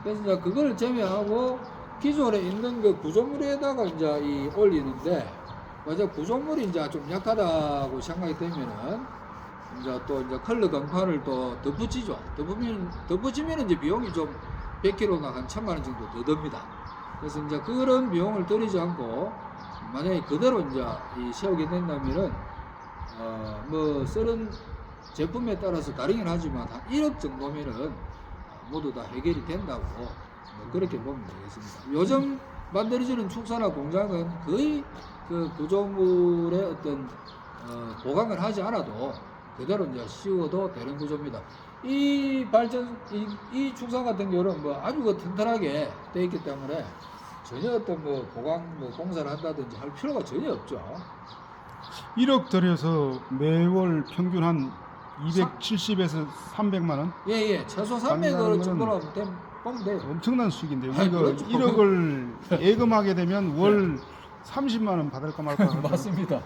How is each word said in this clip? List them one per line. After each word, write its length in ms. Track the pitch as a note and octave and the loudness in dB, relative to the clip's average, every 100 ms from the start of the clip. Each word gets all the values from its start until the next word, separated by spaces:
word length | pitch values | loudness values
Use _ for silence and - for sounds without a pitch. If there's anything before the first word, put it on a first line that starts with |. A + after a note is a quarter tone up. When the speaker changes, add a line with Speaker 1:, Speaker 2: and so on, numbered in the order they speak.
Speaker 1:
그래서 180 | G3+ G#3+ | -4 -2
이제 180 | G3+ F#3 | 2 2
그걸 360 | F3 A3 D4 G#3 | 2 4 2 4
제외하고 800 | A#3+ B3 G3 F#3+ G#3 A3+ B3+ B3 - - - - | 0 2 2 2 2 2 2 0 -6 -12 -12 -2
기존에 380 | C#4+ D4 B3+ G#3+ | 0 4 4 4
있는 420 | F3+ G3 A#3+ A#3+ | 2 0 -2 4
그 160 | G#3 F3+ | 4 4
구조물에다가 840 | D#3 F3+ B3+ C#4+ C#4+ C#4 C#4 C4 G3+ | 4 4 4 2 0 2 0 0 0
이제 340 | D#3+ D#3 D3 | 2 2 2
이 240 | D3 C#3+ C#3 E3+ | 0 -2 -2 6
올리는데, 760 | G#3 E3 C3+ B2+ D#3+ E3+ G2 - - - - - - | 6 6 0 -2 0 0 -2 -10 -12 -12 -14 -12 -6
만약 280 | D#3+ G3+ | 0 0
구조물이 520 | - E3 A#3+ D4 D#4 G#3+ | 0 -2 -2 0 -2 0
이제 240 | E3 D3 | 0 -2
좀 200 | D#3 C#3+ | -4 -4
약하다고 880 | F#3 G#3 A3 F#3 D#3+ D3+ C#3+ C3+ C3 | -4 0 2 4 4 2 0 0 -4
생각이 380 | B2 E3 F3 D3+ | -4 -4 -2 -2
되면은 640 | E3+ E3 B2 G#2+ A#2+ A3 C4 - - - - - - B2 | -4 -4 -4 -6 -4 -6 -6 -12 -14 -14 -14 -16 -14 -8
이제 180 | B2+ B2+ - | -4 -4 -2
또 140 | C#3 | -2
이제 160 | B2+ C3 | -2 -4
컬러 300 | - A#3 G3 | 0 2 4
강판을 540 | D3 D3 F3 F#3+ D#3 | 2 0 0 2 2
또 360 | C3+ B2+ B2+ A#2+ | 0 0 -2 -2
덧붙이죠. 560 | C#3 C#3+ A3+ B3+ G#3+ - - - | -4 -2 -2 -2 -4 -6 -8 -6
덧붙이면, 540 | D3+ G3+ A#3+ G#3+ F3 - - | -4 -2 -2 -2 -4 -6 -2
덧붙이면 540 | F3+ B3 B3 D#4 D#4+ A3+ | 0 0 -2 -2 -2 2
이제 140 | E3+ | 2
비용이 320 | C#3+ G#3+ A#3 | 4 0 0
좀 160 | D#3+ D3+ C#3 - - - - | -2 -4 -6 -10 -8 -8 0
백 140 | F#3+ G3 | 0 2
킬로나 400 | G#3 F3 C#3+ B2 | 2 2 0 -6
한 100 | B2 | -6
천만 300 | - A3 E3 | -6 -4 -4
원 80 | |
정도 260 | C3 A#2+ A2 | -4 -8 -8
더 140 | A2+ | -4
듭니다. 380 | B2 D#3 D3+ - - - - - - - | 0 0 0 -8 -12 -14 -14 -14 -12 -10
그래서 260 | D3+ D3 D3+ | -8 -6 -4
이제 140 | D3 | -4
그런 500 | C#3+ B3 C4 B3+ B3+ | -2 2 6 6 6
비용을 360 | F3 F#3+ G#3 F3 | 2 2 2 2
들이지 340 | G#3+ A3 F#3 | 2 4 2
않고 500 | E3+ F3 A#2+ A2+ G3 - - - - - A2+ | 0 -2 -4 -2 -2 -4 -12 -12 -14 -12 -8
만약에 280 | B2 E3+ F3+ | -4 0 0
그대로 400 | C#3 D3 B3 A#3+ | 0 4 4 4
이제 200 | C#3+ C3 A#2+ A2 - B2 | 0 -2 -2 -6 -8 -6
이 160 | B2 | -6
세우게 340 | A#2 G3 F3 D#3 | -2 0 2 2
된다면은, 640 | F3 F3 D3 C3+ D3 F#3+ - - - - - - - - A2+ | 0 -2 -2 0 0 0 -2 -8 -12 -12 -14 -16 -12 -12 -10
어, 420 | A2+ A2 A2 G#2+ C3+ | -8 -6 -8 -8 -4
뭐 380 | D#3 D3+ C#3+ C3+ | 0 2 2 0
쓰는 440 | G#3+ A3+ A3+ A3 - - - - - - | 0 0 0 -4 -8 -12 -12 -12 -16 -16
제품에 480 | - E3 A3+ A#3+ F#3+ | -4 -2 0 -2 0
따라서 340 | G3 E3+ D3 | 0 -2 -4
다르긴 300 | B2 C3 A3+ F3+ | -4 0 0 2
하지만 400 | E3+ D#3+ C3 A#2 | -2 -2 -4 -6
한 120 | A#2 - | -10 -4
일억 300 | C4+ D4+ - | 0 0 0
정도면은 720 | D3 C3 C#3 D3+ C#3+ A2+ D3 G2+ - - - - - - A2 | -6 -6 -6 -6 -6 -6 -6 -6 -12 -14 -14 -14 -14 -16 -8
모두 220 | D3+ D3 | -6 -4
다 80 | B2 G#2+ | -6 -8
해결이 300 | A#2+ D3 E3 - | -2 0 0 -2
된다고 380 | F3 F#3+ B2 A2 - | -6 -4 -4 -6 -6
뭐 100 | A#2+ - - - - - A#2 | -10 -10 -14 -18 -18 -14 -6
그렇게 260 | F3 F#3 B2+ | -2 -2 -2
보면 240 | A#2+ C#3 G2 | -6 -8 -10
되겠습니다. 460 | F2+ G2+ G#2+ G#2 - C3 | -12 -14 -14 -14 -14 -4
요즘 480 | D3 F#3+ C4+ C#4 C4+ - - - | 2 4 4 4 -2 -8 -14 -4
만들어지는 560 | F#3 A3 B3 B3 B3 G3+ | 0 2 0 0 0 -2
축사나 400 | A3 A3 A#3 G#3+ | -4 -4 0 0
공장은 640 | D3 C#3+ F3+ G#3 F3 E3+ E3+ E3 | 0 0 0 2 0 -2 -4 -2
거의 360 | F#3+ D4+ D4 C#4 - - - - | 2 2 0 -4 -12 -16 -16 -6
그 240 | E3+ E3 E3 | -2 -2 -2
구조물의 1040 | D3+ G3 G3+ G3 F#3 F3+ F3 E3+ E3+ F3 | 0 2 2 4 6 8 6 6 4 2
어떤, 460 | G3 D#3 D3+ C#3 B2+ - - - - - A#2+ | 0 -2 -4 -4 -6 -12 -16 -18 -16 -16 -12
어, 280 | A#2+ A#2 A2 | -10 -8 -8
보강을 400 | B2+ D#3 A3+ F#3 | 0 2 2 0
하지 200 | G3 G3+ | 0 0
않아도 500 | F#3+ A3+ B2+ G#2+ C3+ - - - - - | 0 -2 -4 -4 -6 -6 -14 -18 -18 -10
그대로 280 | C3 G3+ E3 | -2 0 0
이제 200 | B2+ A2+ | -4 -8
씌워도 640 | - G3 F#3+ D#3+ F3+ F#3+ | -8 0 0 2 0 -2
되는 260 | F3+ A#2+ C#3+ | -4 -8 -6
구조입니다. 440 | D3 D3+ D3 A2+ - - - - | -4 -4 -4 -8 -12 -16 -18 -12
이 640 | B3+ C#4 C#4+ C#4+ C#4 C4+ A#3 | -2 2 4 4 2 0 4
발전, 460 | G#3+ A#3 B3 B3 A#3 - | 4 4 0 -4 -8 -6
이, 160 | G#3 G#3 G#3 - | -6 -4 -8 -8
이 200 | B3+ C4+ | -2 -2
축사 300 | A#3+ A#3+ B3 | -4 -4 -2
같은 260 | B3 G3 G3 | 0 0 2
경우는 320 | F3+ F#3 E3 | 4 2 2
뭐 160 | D3 C#3 | -2 -2
아주 180 | G#3 D4+ | -2 0
그 140 | A3+ F#3+ | 2 2
튼튼하게 720 | F3 F#3+ A3 A#3 E3 D3 D3 - - | -2 0 2 2 2 0 -2 -6 -8
돼 100 | F3+ F3+ | 0 0
있기 180 | E3 | 0
때문에 420 | D#3+ C#3 C#3 D#3 A#2 - - - - - - | -6 -6 -4 -6 -6 -12 -16 -16 -16 -16 -12
전혀 260 | B2 G#3 | -4 0
어떤 300 | A#3+ A3 E3+ | 0 0 -4
뭐 180 | D3+ C#3 A#2+ A#2+ | -2 -2 -4 -6
보강, 440 | C3 E3+ E3+ D#3+ | -2 -2 -4 -10
뭐 120 | C3 | -10
공사를 380 | A#2 F3 E3+ C#3+ | -6 -4 -2 -4
한다든지 460 | D3+ D#3+ D3 B2 A2 | -4 -4 -4 -6 -8
할 160 | C#3 | -10
필요가 280 | D3 C4+ C4+ | -6 -4 -2
전혀 280 | C#3+ C3+ C#4+ | -2 -4 -2
없죠. 260 | B2 - A#2+ E2+ D#3+ F3+ - - - - - - - - - - - | -4 -4 -8 -8 -10 -12 -16 -16 -16 -18 -18 -18 -16 -14 -14 -8 2
Speaker 2:
일억 320 | B3+ C4+ - | 6 6 6
들여서 720 | F#3+ F3+ E3 D#3 D#3+ C#3+ C3 - | 4 6 6 4 4 2 0 -4
매월 720 | C3 D3+ E3 E3+ F#3 F#3 D#3+ C#3 | 2 4 6 6 6 4 2 0
평균 320 | - F3+ F3+ | 0 2 4
한 280 | E3 E3 C3+ - - - - - | 4 4 0 -6 -14 -16 -16 -6
Speaker 1:
사- 60 | D3+ | 0
Speaker 2:
이백칠십에서 1000 | E3+ F3+ - - G#3+ - G3+ F3+ D#3+ D3+ - - | 2 2 0 -2 -2 0 2 2 2 -4 -6 -12
삼백만 460 | - G#3 F#3+ E3+ C#3+ | 0 2 2 2 2
원? 140 | D#3+ - - | -2 -4 -2
Speaker 1:
예, 40 | A3+ G#3+ | 0 2
예. 160 | F3+ C#3 | 2 0
최소 300 | - G#3+ A#3+ | -4 -2 0
Speaker 2:
받는다는 120 | B3 | 2
Speaker 1:
삼백 280 | D#4+ D#4+ - | 4 4 4
Speaker 2:
거는 240 | F3 F3 | 6 4
Speaker 1:
정도로 520 | F#3 F3+ A3+ G3 D#3 | 4 2 2 2 -2
됨-, 200 | - G3+ F3+ - - | -6 -6 -6 -12 -10
보면 200 | A3+ B3+ G3 | -8 -4 -2
돼요. 140 | G3 C3+ | -2 -2
Speaker 2:
엄청난 400 | D#3+ A3 B3 A3+ | -2 2 4 4
수익인데요. 420 | - D#3+ C#3 C3 C3+ | 2 -2 -2 0 4
Speaker 1:
아이, 100 | F#3+ | 4
Speaker 2:
우리가 120 | F3 | 6
Speaker 1:
그렇죠. 240 | D3 C#3 G3+ | 4 4 0
Speaker 2:
일억을 840 | A#3 B3 A3+ G3+ F#3 E3 C#3 B2 A2+ - | 4 6 8 8 8 4 2 -2 -8 0
Speaker 1:
<laughs> 80 | F3 | 4
Speaker 2:
예금하게 560 | E3+ A3 A#3+ A3 G3 F3+ | 6 8 8 6 6 4
되면 420 | F3 G3 F#3+ D3 | 4 2 2 6
월 380 | F#3+ G#3 F#3+ C#3 | 6 8 6 2
Speaker 1:
네. 60 | - - - - | -6 -16 -16 -18
Speaker 2:
삼십만 540 | - - C#4 A3+ G#3+ F3+ | -8 -2 0 2 2 2
원 120 | D3 | 0
받을까 320 | C3 D3+ D#3 | -2 -6 -4
말까 200 | D3+ C#3+ | -2 4
하거든요. 180 | F#3+ D#3+ | 4 4
Speaker 1:
<laughs> 40 | D3 | 2
맞습니다. 520 | - G#3 F#3 F#3 B2+ | 0 0 -2 0 -2